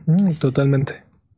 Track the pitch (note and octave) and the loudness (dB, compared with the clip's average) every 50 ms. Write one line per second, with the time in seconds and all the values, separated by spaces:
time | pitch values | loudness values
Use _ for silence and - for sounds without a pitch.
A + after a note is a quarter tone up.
0 | - D#3+ D#3+ F#3+ G3+ F#3 D#3 - - C3+ C3 C#3+ C#3 C#3 C#3 C3+ C#3 - - - | -2 0 2 2 2 0 0 0 -2 -2 0 0 0 2 2 0 -2 -4 -8 -14
1 | - _ _ _ _ _ _ | -18 _ _ _ _ _ _